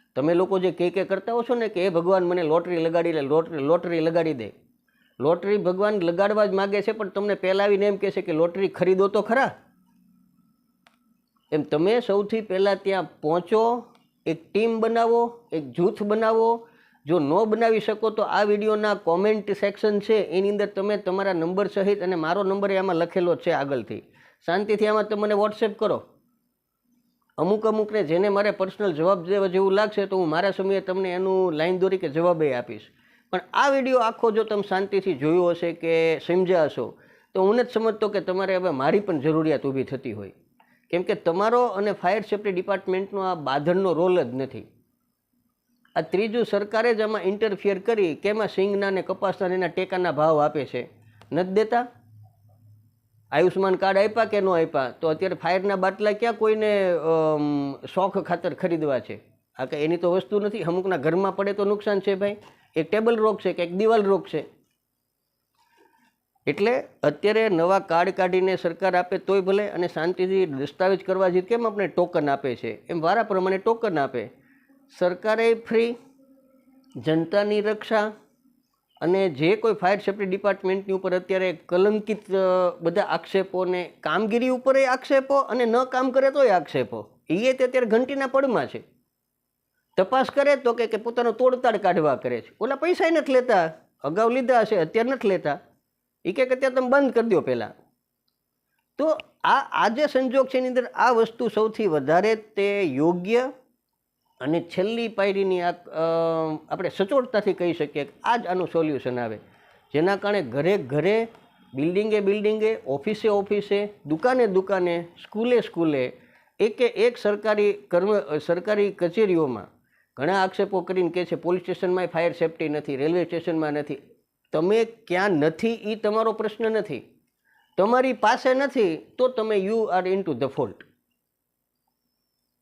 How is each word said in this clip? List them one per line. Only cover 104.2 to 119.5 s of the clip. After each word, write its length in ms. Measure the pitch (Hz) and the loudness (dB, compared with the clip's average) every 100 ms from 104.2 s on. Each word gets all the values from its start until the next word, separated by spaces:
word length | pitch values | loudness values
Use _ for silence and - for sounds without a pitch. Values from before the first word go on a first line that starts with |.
| _ - | _ -10
અને 260 | 131 165 - - | -2 -2 -2 -4
છેલ્લી 300 | 196 233 226 | -2 -2 -4
પાયરીની 540 | 208 202 196 190 185 | -2 -2 0 0 0
આ, 100 | 175 | -2
અ, 320 | 175 - 156 165 165 165 160 160 156 - | -4 -8 -4 -2 0 0 -2 -4 -6 -8
આપણે 200 | 160 180 | -6 -6
સચોટતાથી 640 | - 196 277 247 208 196 | -2 0 0 0 -2 0
કહી 200 | 185 175 | 0 -2
શકીએ 300 | 151 147 147 | -2 -4 -6
કે 80 | 139 - | -8 -6
આ 140 | - 240 | -2 -2
જ 100 | 180 | -2
આનું 220 | 185 165 | -4 -2
સોલ્યુશન 460 | 165 156 135 127 123 | 0 0 -2 -4 -4
આવે, 180 | 117 107 - _ _ _ _ | -6 -8 -14 _ _ _ _
જેના 220 | 143 175 196 | 0 0 0
કારણે 260 | 202 208 | -2 -2
ઘરે 360 | 135 127 160 202 | -2 -2 0 0
ઘરે, 500 | 127 147 165 226 226 - _ _ _ | -2 -2 2 0 -2 -10 _ _ _
બિલ્ડિંગે 460 | 131 160 180 220 208 | -4 0 0 0 0
બિલ્ડિંગે, 580 | 196 208 208 220 220 220 - | 2 0 0 0 0 -2 -4
ઓફિસે 400 | 139 214 208 220 | -4 -4 -2 0
ઓફિસે, 640 | 202 196 208 202 202 208 - 143 | 0 0 -2 0 -2 -2 -8 -6
દુકાને 420 | 156 254 254 226 | -2 0 2 2
દુકાને, 600 | 185 190 190 175 170 170 - | 2 0 0 0 -2 -6 -14
સ્કૂલે 380 | - 208 233 240 | -12 -4 2 2
સ્કૂલે, 560 | - 175 165 143 127 - - _ _ - | 2 0 0 0 -2 -6 -20 _ _ -2
એકે 260 | 208 214 240 | 0 2 0
એક 320 | - 240 240 | 2 0 0
સરકારી 560 | 208 208 214 208 208 | -2 0 0 2 2
કર્મ-, 460 | 202 - 175 196 208 | 0 0 0 2 0
અ, 180 | - 151 | 0 -4
સરકારી 540 | - 175 190 208 202 | -2 -2 0 0 0
કચેરીઓમાં 760 | 196 175 175 208 170 147 | 0 -2 2 2 4 0